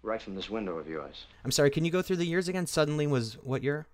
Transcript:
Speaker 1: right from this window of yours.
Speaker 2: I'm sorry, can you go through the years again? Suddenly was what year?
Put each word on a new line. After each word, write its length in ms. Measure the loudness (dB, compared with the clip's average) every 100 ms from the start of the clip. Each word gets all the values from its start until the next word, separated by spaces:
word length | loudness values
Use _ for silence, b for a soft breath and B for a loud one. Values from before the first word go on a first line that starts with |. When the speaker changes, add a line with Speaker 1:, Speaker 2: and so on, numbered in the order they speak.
Speaker 1:
right 180 | -4 -4
from 120 | -4 -8
this 140 | -4
window 280 | -4 -2 -4
of 100 | -6
yours. 380 | -6 -8 -12 -18 B
Speaker 2:
I'm 80 | -2
sorry, 180 | 4 6
can 160 | 6 2
you 60 |
go 100 | 0
through 160 | 0 0
the 80 | 2
years 220 | 0 0
again? 180 | -2 0
Suddenly 400 | 2 2 2 2
was 300 | 2 0 -6
what 200 | -4 -2
year? 240 | 0 -2 -6